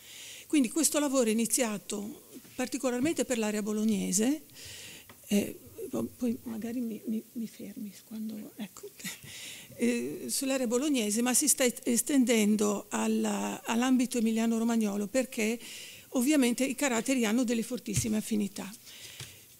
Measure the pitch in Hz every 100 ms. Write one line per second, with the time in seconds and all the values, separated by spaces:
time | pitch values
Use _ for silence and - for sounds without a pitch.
0 | - - - - - 311 240 330 277 302
1 | 294 269 226 220 226 - 226 208 - 208
2 | 208 302 - 349 - - 247 254 262 247
3 | 294 294 247 233 214 214 208 214 220 196
4 | 185 180 240 311 - - - - - -
5 | - - - 202 - - - - 262 233
6 | 233 - 247 254 240 226 226 247 226 214
7 | - 220 - 247 214 - 196 208 208 -
8 | - 220 220 214 277 311 202 - 403 -
9 | - - - - - - - - 233 240
10 | 247 311 247 - 269 262 247 240 302 262
11 | 208 214 247 240 294 - 247 - - 233
12 | - 277 240 226 208 214 208 202 - 226
13 | 220 220 220 202 202 202 - 226 254 254
14 | 247 247 220 220 226 226 233 233 208 202
15 | 202 262 247 - 214 233 - - - -
16 | - 269 247 302 240 240 262 240 285 233
17 | 254 262 220 233 233 233 214 247 - 196
18 | 233 214 - 208 202 - 196 226 - -
19 | - - - - -